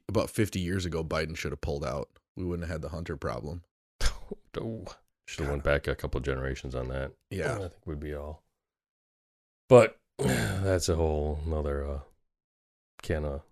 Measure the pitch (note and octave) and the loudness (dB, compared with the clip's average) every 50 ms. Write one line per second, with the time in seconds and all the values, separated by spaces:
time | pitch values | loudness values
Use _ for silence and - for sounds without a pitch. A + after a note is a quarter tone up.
0 | _ - G2 A2 F2 - - - A2 G2 - F#2+ F2+ E2+ F#2+ F#2+ F2+ F2 D#2+ E2 | _ -2 0 0 0 0 0 0 0 0 0 -2 -2 0 -2 -2 -2 -2 -2 -4
1 | E2 D2+ E2 D#2+ D#2+ D2+ D#2+ - - D2 C#2 C#2+ - - D2 C#2+ D2+ C2 C2 C#2+ | -4 -2 -2 -2 -2 -2 -4 -6 -6 -6 -6 -4 -4 -4 -2 -2 -2 -4 -4 -4
2 | - - _ - _ _ - - F#2 F2 F2 E2+ E2+ E2 E2+ D#2+ D#2+ D#2 D#2 E2+ | -6 -8 _ -20 _ _ -10 -8 -6 -4 -4 -4 -4 -6 -6 -6 -6 -8 -8 -8
3 | - - E2 C2+ - D2 A#1 A#1+ A1 D2 E2 F2 - _ _ _ _ _ _ - | -6 -6 -8 -6 -4 -4 -4 -4 -6 -8 -8 -10 -12 _ _ _ _ _ _ 2
4 | - - - - - - - - _ _ - - - A2+ A2+ A2 F2 - - - | 2 2 2 2 -10 -12 -14 -14 _ _ -8 -6 -6 -6 -6 -8 -10 -14 -16 -18
5 | _ _ _ _ _ - - - D#2 C#2+ C#2+ C#2+ C#2 D2+ C#2+ C#2+ - - C#2 - | _ _ _ _ _ -14 -8 -4 -2 -2 -2 0 2 2 2 2 2 0 -4 -2
6 | - C#2 - C#2 C2 C#2 C2+ C2 C2 C2+ C2 - - C2+ B1+ B1+ B1+ B1+ B1+ C2+ | -4 -4 -4 -2 -2 -2 -2 -2 -2 -4 -4 -4 -6 -8 -6 -6 -6 -4 -4 -4
7 | C2+ - - _ _ - - F#2+ D#2+ D2 D2 G2+ G2 F2 - - - - D#2 D2 | -6 -6 -8 _ _ -8 -6 -4 -2 -2 -2 -4 -6 -8 -10 -12 -10 -8 -8 -6
8 | D#2 D2+ D2 D2 D2 D2+ D2+ - _ _ _ _ _ _ _ _ _ _ _ _ | -6 -6 -8 -8 -8 -10 -12 -14 _ _ _ _ _ _ _ _ _ _ _ _
9 | _ _ _ _ _ _ _ _ _ _ _ _ _ - B2+ B2 A2+ A2+ - _ | _ _ _ _ _ _ _ _ _ _ _ _ _ 10 10 12 10 10 4 _
10 | _ _ _ - - - B2+ A#2 A2+ G#2 G2 F#2+ G2 G2 F#2+ F2+ - - E2+ D#2+ | _ _ _ 0 2 2 2 2 2 0 0 0 2 2 2 2 4 2 2 4
11 | E2 D#2 D#2 D2+ D2 D2+ D2+ D2 D2+ D#2+ D#2+ D#2 D2 D2 C#2+ C#2+ C#2+ C#2+ C#2+ C#2 | 4 2 2 2 0 0 -2 -2 -2 -2 -2 -2 0 -2 -2 -2 -4 -4 -6 -8
12 | - - - _ _ _ _ _ _ _ _ _ _ _ _ _ _ _ _ - | -8 -12 -20 _ _ _ _ _ _ _ _ _ _ _ _ _ _ _ _ -12
13 | - - F2 D#2 D2+ D2 C#2 C#2 - _ | -4 -2 -2 -2 -2 -4 -6 -6 -10 _